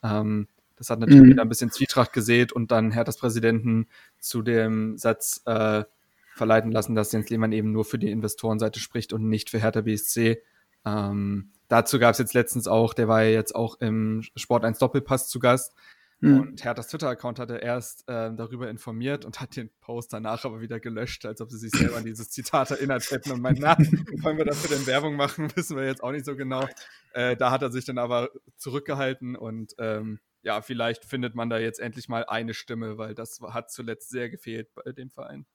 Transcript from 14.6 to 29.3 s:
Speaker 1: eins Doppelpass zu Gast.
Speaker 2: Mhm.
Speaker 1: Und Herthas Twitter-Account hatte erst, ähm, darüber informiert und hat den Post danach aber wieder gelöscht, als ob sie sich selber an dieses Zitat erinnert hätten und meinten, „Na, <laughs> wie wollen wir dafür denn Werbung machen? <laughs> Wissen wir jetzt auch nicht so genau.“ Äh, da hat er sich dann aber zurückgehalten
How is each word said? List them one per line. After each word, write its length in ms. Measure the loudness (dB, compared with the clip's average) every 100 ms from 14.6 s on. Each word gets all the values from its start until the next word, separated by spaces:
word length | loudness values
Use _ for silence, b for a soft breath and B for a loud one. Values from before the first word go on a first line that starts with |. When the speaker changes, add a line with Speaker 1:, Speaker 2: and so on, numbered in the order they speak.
| 0
Speaker 1:
eins 140 | 0
Doppelpass 500 | 0 0 0 -2 -2
zu 100 | 0
Gast. 360 | 2 2 0 _ b b b b
Speaker 2:
Mhm. 200 | 6 6
Speaker 1:
Und 240 | 4 -6
Herthas 240 | -8 -6 -8
Twitter-Account 500 | -6 -6 -4 -8 -8
hatte 200 | -10 -8
erst, 480 | -4 -6 -6 -16 -10
ähm, 300 | -6 -6 -8
darüber 320 | -10 -8 -10
informiert 560 | -10 -12 -8 -6 -6 -8
und 140 | -14
hat 160 | -12 -12
den 140 | -14 _
Post 320 | -12 -12 -10
danach 320 | -10 -8 -6 -8
aber 160 | -12
wieder 180 | -10 -10
gelöscht, 460 | -8 -8 -8 -10 -12
als 160 | -12
ob 100 | -14
sie 60 | -12
sich 160 | -8
selber 240 | 0 0 0
an 80 | -10
dieses 260 | -12 -12
Zitat 400 | -12 -4 -2 -2
erinnert 400 | -4 -4 -4 -4
hätten 200 | -6 -6
und 100 | -6
meinten, 200 | 0 2
„Na, 140 | 4 6
<laughs> 320 | 6 4 0
wie 140 | -6
wollen 140 | -4 -2
wir 80 | -2
dafür 300 | -2 -2 -2
denn 120 | 0
Werbung 280 | 0 0 -2
machen? 340 | -2 -2 -6
<laughs> 40 | -4
Wissen 220 | -6 -4
wir 80 | -4
jetzt 160 | -4
auch 100 | -6
nicht 140 | -8 -8
so 100 | -8
genau.“ 320 | -6 -4 -4 -8 B B B
Äh, 220 | -4 -2 0
da 160 | 0
hat 100 | 0
er 100 | -2
sich 140 | -6 -6
dann 140 | -6
aber 300 | -2 -2 -4 -10 _ _
zurückgehalten 800 | -10 -10 -6 -4 -4 -4 -10